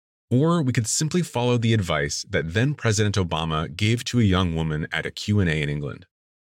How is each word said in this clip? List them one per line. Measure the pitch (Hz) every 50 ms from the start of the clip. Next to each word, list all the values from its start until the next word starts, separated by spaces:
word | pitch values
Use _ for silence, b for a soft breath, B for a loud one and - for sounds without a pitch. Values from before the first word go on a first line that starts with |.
| _ _ _ _ _ -
Or | 120 127 151 165 170 175
we | 143 127
could | 120 123 110 -
simply | - - 160 151 - 180
follow | 160 - - 123 120 123 123
the | 120 110 113
advice | 113 110 92 85 80 73 73 73 - - - -
that | 98 82 73 82
then | 82 - 131 147 147
President | - - 117 104 101 107 104 95
Obama | 98 92 82 82 80 80 80 80 78 80 - 73
gave | 87 104 107 117 120 -
to | - - 120
a | 113
young | 98 90 92 95 87 82
woman | 80 80 80 76 76 80 -
at | - 80 76
a | 73
Q | - - - - 104 104
and | 95 82
A | 78 78
in | 73 73
England. | 73 73 71 67 - - - _ _ _ _ _ _ _ _ _ _ _